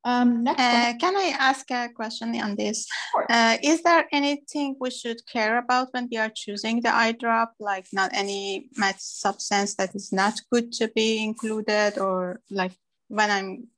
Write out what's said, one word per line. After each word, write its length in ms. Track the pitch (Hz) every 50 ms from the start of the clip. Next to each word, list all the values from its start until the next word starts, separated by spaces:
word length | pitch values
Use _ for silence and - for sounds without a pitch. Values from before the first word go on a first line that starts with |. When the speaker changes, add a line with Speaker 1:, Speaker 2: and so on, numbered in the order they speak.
| -
Speaker 1:
um, 400 | 240 247 247 247 240 240 233 233
next 180 | 269 - -
Speaker 2:
Uh, 80 | 247 247
Speaker 1:
question. 300 | 240 240 240 240 240 233
Speaker 2:
can 180 | 330 359 392
I 160 | 403 381 339 262 -
ask 320 | 269 262 262 262 - -
a 180 | 254 247 240 233
question 500 | 233 - 220 226 226 - 226 233 233 233
on 160 | 220 208 202
this? 320 | 208 208 208 220 - - - - - - -
Speaker 1:
Sure. 140 | - - -
Speaker 2:
Uh, 300 | - 233 233 226 226 226 - -
is 180 | 285 330 320
there 260 | 330 349 339 330 311 -
anything 640 | - 285 285 285 285 285 285 - - 302 285 269 269 269
we 120 | 254 254
should 340 | 254 - - 240 226 233 _
care 320 | - - 240 214 214 226
about 300 | 240 240 240 254 254 254 254
when 160 | - 254 247 233
we 60 | 233
are 120 | 220 220 220
choosing 520 | 220 - - - 208 208 - 220 233 240
the 120 | 233 233 -
eye 200 | 226 233 226 226
drop? 420 | 233 240 233 226 226 226 233 _ _
Like 280 | 214 208 196 190 190 -
not 200 | - 196 190 185 -
any 560 | 202 196 202 202 196 196 196 190 190 - - -
matte 240 | 214 202 196 190 -
substance 720 | - - - - - 196 202 - - - 208 202 202 196 -
that 200 | - 196 185 -
is 180 | 196 196 - 190
not 260 | 190 196 208 226 - - _
good 200 | 240 240 233 233 -
to 140 | - 226 220
be 340 | _ 226 220 220 220 220 220
included, 760 | 214 220 - - 220 220 220 214 214 208 208 208 208 208
or 440 | 208 196 196 185 185 185 180 180 - _ _
like 220 | 202 196 185 185 185 _ _ _ _ _ _
when 240 | _ 214 208 214 208
I'm 380 | 202 196 190 190 190 240 - - _